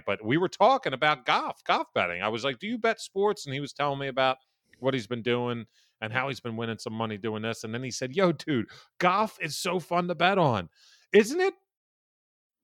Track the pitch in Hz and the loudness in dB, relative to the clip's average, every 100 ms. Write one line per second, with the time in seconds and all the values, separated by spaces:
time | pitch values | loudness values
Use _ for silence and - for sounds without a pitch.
0 | 101 98 107 160 180 - 214 262 - 131 | -2 -4 0 0 0 4 4 4 0 0
1 | 151 147 - 196 302 - - 226 311 113 | 0 2 2 0 0 -4 0 0 0 0
2 | 90 87 104 113 135 127 208 240 226 220 | 0 0 -2 -2 -4 -6 -6 -2 -2 -2
3 | - 190 208 202 143 135 139 - 143 139 | -6 0 0 0 -6 -8 -6 -2 -2 -2
4 | 139 127 131 127 _ _ _ - 127 131 | -4 0 0 0 _ _ _ -4 0 0
5 | 101 120 117 120 120 117 107 _ _ - | -2 -4 0 0 0 -4 -10 _ _ -10
6 | 110 120 135 131 120 113 113 107 120 110 | -4 -2 -2 -4 -8 -6 -6 -6 -6 -4
7 | 110 104 113 107 113 113 113 117 131 - | -4 -4 -4 -4 -4 -6 -6 -6 -6 -6
8 | 131 156 180 156 - 127 98 - - - | -4 2 2 2 -2 -2 -2 -8 -18 -2
9 | 175 196 214 - 165 - 180 180 - 175 | 2 2 0 -4 -8 -6 -4 -4 -2 -2
10 | 175 160 175 196 147 107 82 _ - _ | 0 2 4 6 4 4 -2 _ -20 _
11 | _ 214 220 339 381 381 _ _ _ _ | _ 6 6 4 0 -2 _ _ _ _
12 | _ _ _ _ _ _ | _ _ _ _ _ _